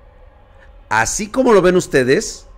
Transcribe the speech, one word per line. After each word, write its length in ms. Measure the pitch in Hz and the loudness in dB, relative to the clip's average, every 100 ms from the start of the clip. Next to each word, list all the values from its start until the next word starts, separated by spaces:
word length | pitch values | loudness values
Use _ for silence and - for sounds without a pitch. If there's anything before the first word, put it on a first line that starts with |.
| - _ - _ _ - - - - | -20 _ -20 _ _ -20 -20 -20 -6
así 380 | 107 117 - 208 | -4 -2 -6 -6
como 260 | 262 254 | -2 2
lo 80 | 202 | 4
ven 140 | 180 180 | 4 0
ustedes, 680 | - 143 127 165 - - - | 0 -2 2 0 -2 -14 -20